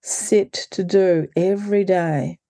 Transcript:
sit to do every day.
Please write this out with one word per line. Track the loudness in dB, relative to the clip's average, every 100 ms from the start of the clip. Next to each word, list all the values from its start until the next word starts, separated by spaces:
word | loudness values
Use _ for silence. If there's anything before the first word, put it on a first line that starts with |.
sit | -8 -8 0 0 0 -8 -12
to | -8
do | 0 2 4 2 0 -2
every | 0 0 0 0
day. | 2 0 0 -2 -4 -10 _